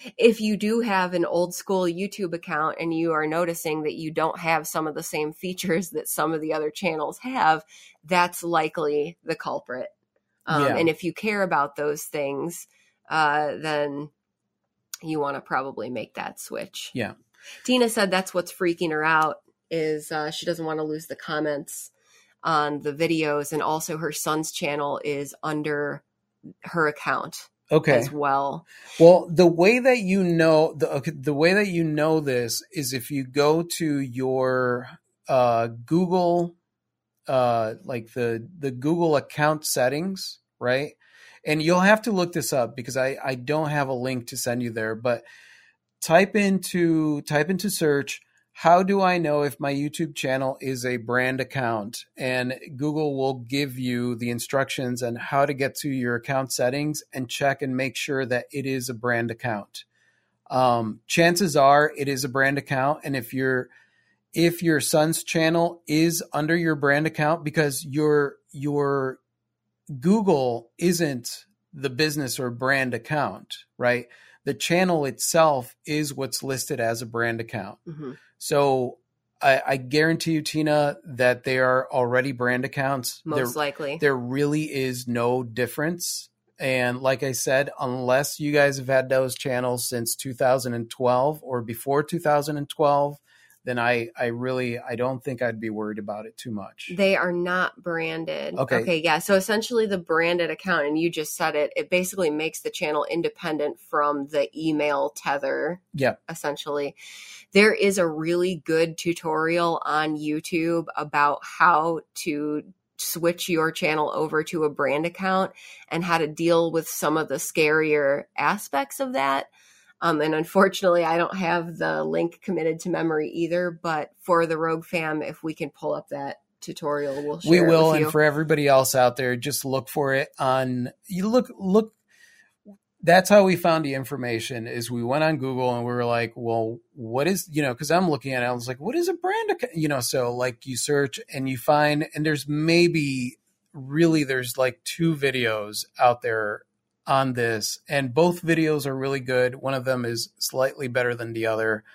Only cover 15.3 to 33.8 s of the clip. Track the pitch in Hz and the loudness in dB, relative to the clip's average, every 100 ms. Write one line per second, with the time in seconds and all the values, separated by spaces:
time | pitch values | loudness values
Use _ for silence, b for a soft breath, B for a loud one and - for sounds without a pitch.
15.3 | 139 - 143 135 - 110 123 - - 101 | -4 -4 -4 -4 -8 -8 -8 -10 -10 -10
16.3 | - - 58 113 - - 131 101 - _ | -10 -10 -10 -10 -12 -10 -6 -6 -8 _
17.3 | B B B - 254 233 220 196 185 185 | B B B 0 2 4 2 2 0 0
18.3 | 180 175 - 180 170 170 151 156 160 156 | -4 -6 -2 -2 0 0 0 2 4 2
19.3 | - _ _ - 165 156 151 151 156 151 | -2 _ _ -8 -4 -2 -4 -4 -6 -6
20.3 | 165 - 165 160 156 156 156 160 139 - | -6 -6 -4 -4 -4 -4 -6 -8 -14 -6
21.3 | 151 151 143 165 - - b b b b | -4 -2 -4 -8 -14 -16 b b b b
22.3 | b - 156 147 147 147 143 165 165 151 | b 0 0 0 -2 -6 -2 0 2 0
23.3 | 147 143 151 87 156 160 156 160 160 165 | 0 -2 -2 0 -2 -2 -6 -6 -4 -2
24.3 | 156 156 - 160 147 143 139 - 143 143 | -2 -4 -6 -4 -4 -4 -4 -4 -6 -6
25.3 | - 156 151 151 147 143 147 _ _ _ | -8 -6 -4 -4 -4 -4 -8 _ _ _
26.3 | _ - - - 170 151 147 - 131 160 | _ -20 -20 -8 0 0 0 -4 -4 -4
27.3 | - - _ - 156 156 127 135 147 143 | -12 -18 _ 2 2 6 4 4 -2 0
28.3 | 139 139 151 - B B B 165 180 165 | 0 0 -6 -12 B B B 10 10 6
29.3 | 160 175 160 185 247 254 247 185 196 180 | 6 6 8 4 6 4 4 4 2 4
30.3 | 165 165 156 160 147 151 147 165 151 131 | 4 6 6 4 2 -2 -2 -4 -6 -4
31.3 | 143 165 196 208 170 160 151 151 160 143 | 2 4 4 2 0 0 2 2 2 2
32.3 | 123 120 - - 170 127 131 120 143 131 | 0 0 -6 -8 -8 -6 -6 -6 -6 -4
33.3 | 135 147 160 170 - | 2 4 4 2 -4